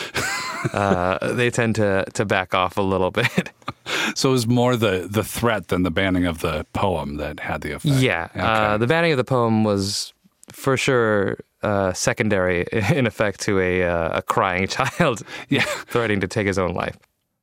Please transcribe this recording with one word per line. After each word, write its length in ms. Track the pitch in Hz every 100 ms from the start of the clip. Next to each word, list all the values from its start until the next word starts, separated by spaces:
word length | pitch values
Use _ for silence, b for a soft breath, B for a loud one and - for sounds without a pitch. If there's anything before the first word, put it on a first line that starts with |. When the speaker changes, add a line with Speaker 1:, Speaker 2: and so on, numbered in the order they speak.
| B
Speaker 1:
<laughs> 640 | B B B B B -
uh, 600 | 101 98 92 90 92 104
they 160 | - 120
tend 260 | 120 113 107
to, 300 | 104 95 -
to 120 | - 104
back 280 | 101 92
off 240 | 95 92 -
a 40 |
little 300 | 95 95 90
bit. 400 | 104 123 - - -
<laughs> 40 | - - - B B -
Speaker 2:
So 140 | 135
it 20 |
was 160 | 127 113
more 300 | 123 123 120
the, 320 | 107 92 87
the 140 | 107 98
threat 420 | - 117 107 -
than 160 | 92
the 80 | 90
banning 340 | 82 98 90 87
of 140 | 80
the 260 | 85 80 -
poem 460 | - 98 80 71 73
that 240 | 73 76
had 180 | - -
the 120 | - 147
effect. 200 | 156 135
Speaker 1:
Yeah. 340 | 127 85 85
Speaker 2:
Okay. 80 | 95
Speaker 1:
Uh, 380 | 113 110 107 104
the 100 | 120
banning 240 | 160 170
of 60 | 135
the 80 | 117
poem 400 | 131 117 110 107
was 480 | 101 98 104 - - _ _ -
for 240 | - 139 131
sure, 600 | - 123 113 104 101 - - _
uh, 280 | 110 101 95
secondary 720 | 90 - 117 110 101 90 87
<laughs> 40 | 87
in 340 | 113 101 151 117
effect 360 | - 107 -
to 180 | - 95
a, 240 | 90 90
uh, 360 | 87 85 82 -
a 20 |
crying 460 | - 123 98 90 95
<laughs> 0 |
child 540 | - 127 - 160 110 - B B
Speaker 2:
Yeah. 140 | 139 -
Speaker 1:
threatening 560 | - - 120 113 101
to 80 | 95
take 180 | 113 98
his 100 | 95
own 160 | 90
life. 240 | 87 - - _ _ _ _